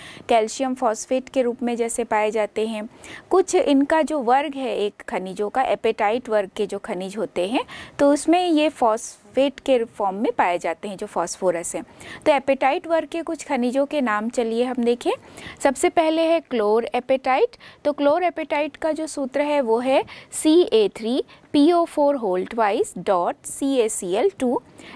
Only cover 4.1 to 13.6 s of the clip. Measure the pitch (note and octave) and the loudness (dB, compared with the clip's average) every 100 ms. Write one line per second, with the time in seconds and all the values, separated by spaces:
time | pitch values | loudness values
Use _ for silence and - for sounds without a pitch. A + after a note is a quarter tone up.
4.1 | D#4 A3+ C4 D4+ C4+ B3+ G3+ G3+ - - | -2 2 2 2 -6 -6 -4 -4 -6 -8
5.1 | G#3 F#3 F#3+ G#3 B3+ C4 G#3 A#3 A3+ G#3 | -6 -6 -6 -4 -2 0 0 -2 0 0
6.1 | A3 - G#3+ F#3+ - G3 G3 - F#3 F#3 | 0 -2 -2 -2 -4 -6 -6 -8 -8 -8
7.1 | G3+ F3 - F3+ C4 B4 - - - C#4+ | -6 -6 -4 -2 -2 -4 -12 -16 2 4
8.1 | C#4+ - F4 F4+ D4+ D4+ - A#3 A3+ - | 4 2 2 2 2 0 2 0 0 -4
9.1 | - - - C#4 - - B3+ A#3 - G3 | -16 -6 0 0 -2 0 0 0 -4 -4
10.1 | F#3+ C4 A#4+ G3+ F3 F3 D#3+ G#3 F#3+ G#3 | -2 -2 0 0 0 -4 -6 -8 -10 -8
11.1 | G3 F3 - F#3 E3 F3 F3 - - - | -4 -4 -2 0 0 -4 -10 -12 -18 -20
12.1 | - - C#4+ C4+ C4+ C4+ E4+ E4 E4 D#4 | -2 2 2 2 2 2 0 0 -2 -2
13.1 | E4 D#4+ E4 - C4+ | -6 -6 -8 -4 -2